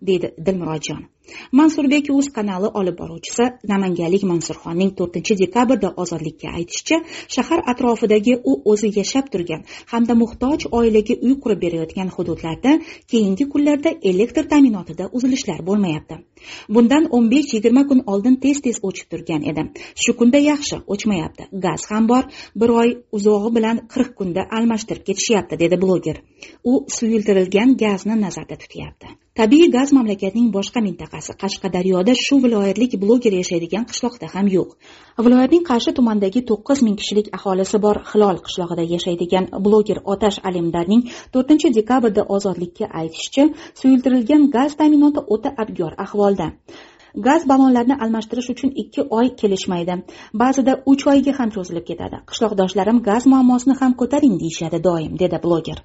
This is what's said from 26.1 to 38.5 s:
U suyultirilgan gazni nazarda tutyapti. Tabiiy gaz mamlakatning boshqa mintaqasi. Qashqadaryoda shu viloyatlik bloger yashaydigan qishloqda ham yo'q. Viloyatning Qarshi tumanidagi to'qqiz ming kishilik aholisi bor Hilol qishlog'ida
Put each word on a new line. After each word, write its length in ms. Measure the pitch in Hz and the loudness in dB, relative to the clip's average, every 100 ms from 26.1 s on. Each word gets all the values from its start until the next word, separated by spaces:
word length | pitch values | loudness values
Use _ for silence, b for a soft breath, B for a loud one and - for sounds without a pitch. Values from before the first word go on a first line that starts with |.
| 151 _ B B B 240 | -8 _ B B B 0
U 20 | 254 - - | 0 -2 -6
suyultirilgan 720 | 226 226 208 190 185 202 240 240 | 0 0 2 2 2 2 2 2
gazni 320 | 214 196 202 220 202 | 2 -2 -2 -2 -2
nazarda 300 | 165 - 151 | -6 -12 -16
tutyapti. 440 | - - 151 - - - _ - | -16 -16 -16 -16 -20 -20 _ -2
Tabiiy 300 | 220 285 339 240 | 4 6 6 4
gaz 120 | 277 | 4
mamlakatning 540 | 269 226 202 196 208 240 196 | 2 2 -2 -4 0 0 0
boshqa 220 | 196 208 208 | -4 -2 -4
mintaqasi. 440 | 170 156 - - - | -4 -12 -14 -14 -8
Qashqadaryoda 720 | 196 - 190 180 185 185 190 262 - | -8 -6 -6 -2 0 2 2 2 2
shu 100 | 277 | 2
viloyatlik 480 | 247 220 196 196 247 208 | 4 2 0 0 -2 0
bloger 300 | 196 247 240 185 | 2 2 2 0
yashaydigan 420 | 180 175 170 190 240 | -2 -4 -4 -6 -6
qishloqda 380 | - 247 - 160 | -6 -8 -8 -10
ham 140 | 185 202 185 | -2 0 0
yo'q. 140 | - - b b b b 233 | -2 -8 b b b b 4
Viloyatning 380 | 247 262 330 349 | 4 6 2 2
Qarshi 220 | 240 269 294 | -2 -2 -2
tumanidagi 440 | 240 214 196 247 247 | 0 0 -2 -2 -2
to'qqiz 300 | 208 - 277 226 | -4 -2 0 0
ming 100 | 202 | 0
kishilik 280 | - 202 214 185 | -2 -2 -2 -6
aholisi 400 | 202 190 190 214 208 | -4 -2 0 0 2
bor 120 | 208 - | 0 -2
Hilol 280 | 214 208 175 | 2 2 2
qishlog'ida 380 | - | -6